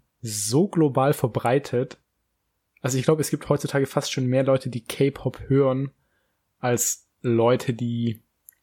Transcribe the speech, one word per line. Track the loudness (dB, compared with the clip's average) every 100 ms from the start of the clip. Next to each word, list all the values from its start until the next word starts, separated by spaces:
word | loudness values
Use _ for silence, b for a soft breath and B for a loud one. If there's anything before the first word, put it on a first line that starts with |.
| _ _
so | -10 -6 0 2 2
global | 2 2 4 2
verbreitet. | 2 -2 0 0 0 0 -4 -4 -8 _ _ _ _ _ _ _ _
Also | -2 0
ich |
glaub, | 2 2
es | 0
gibt | -4 -2
heutzutage | -2 0 -2 0
fast | -2 -4
schon | -2 0
mehr | 2
Leute, | 2 0 0
die | -8
K-Pop | -8 0 0 0 -6 -8 0
hören, | 2 4 0 -4 -10 _ _ _ _ _ _
als | -2 0 -2 -6 _ _
Leute, | 0 4 4 2 0
die | -4 -4 -2 -2 -4 _ _ _ _